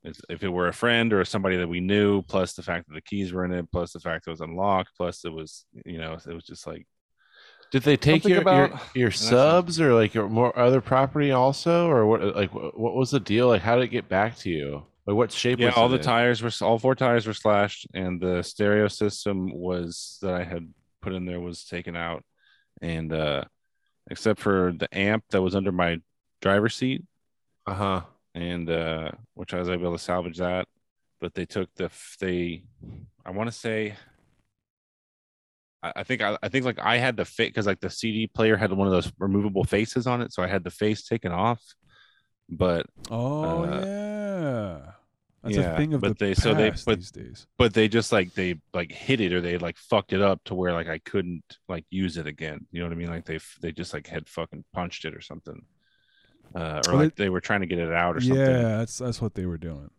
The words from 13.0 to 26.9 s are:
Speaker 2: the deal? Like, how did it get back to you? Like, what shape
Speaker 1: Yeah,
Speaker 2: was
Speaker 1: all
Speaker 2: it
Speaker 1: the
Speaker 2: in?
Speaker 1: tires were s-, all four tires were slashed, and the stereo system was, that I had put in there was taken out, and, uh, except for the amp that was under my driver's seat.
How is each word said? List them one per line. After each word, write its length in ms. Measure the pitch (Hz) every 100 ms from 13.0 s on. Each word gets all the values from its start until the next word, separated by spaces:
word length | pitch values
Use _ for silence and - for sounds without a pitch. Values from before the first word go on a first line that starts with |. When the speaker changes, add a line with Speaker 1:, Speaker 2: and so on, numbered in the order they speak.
| 127
Speaker 2:
the 80 | 131
deal? 280 | 95 107 123
Like, 140 | 107
how 140 | 104 120
did 80 |
it 40 | 123
get 200 | 117 -
back 280 | 95 110 117
to 120 | 101
you? 340 | 80 71 71 - _ -
Like, 100 | 104
what 160 | 113
shape 260 | - 123 123
Speaker 1:
Yeah, 100 | 120
Speaker 2:
was 80 | 120
Speaker 1:
all 100 | 120
Speaker 2:
it 40 |
Speaker 1:
the 60 | 131
Speaker 2:
in? 60 |
Speaker 1:
tires 400 | 139 117 120 117
were 60 | 117
s-, 120 | -
all 180 | 92 113
four 160 | 127
tires 320 | 131 127 120 110
were 60 |
slashed, 540 | 104 107 104 101 - -
and 260 | - 92 87
the 220 | 90 87
stereo 460 | 85 - 104 104 104
system 680 | - 104 - 104 98 92
was, 640 | - 90 90 85 - - -
that 140 | 95
I 100 | 90
had 240 | 87 85 82 _ _ _
put 140 | -
in 100 | 92
there 160 | 90 87
was 240 | 87 82
taken 320 | - 90 87 85
out, 260 | 85 80 _ _ _ _ _ -
and, 280 | 85 82 80
uh, 340 | 78 76 69 - _ _ _ _ _ -
except 280 | - 110 104
for 360 | 104 95 90 82
the 160 | -
amp 300 | - 98 110 _
that 100 | 98
was 140 | 92
under 180 | 98 98
my 240 | 90 87 82 _ _ _ _
driver's 320 | 98 101 110
seat. 280 | - 131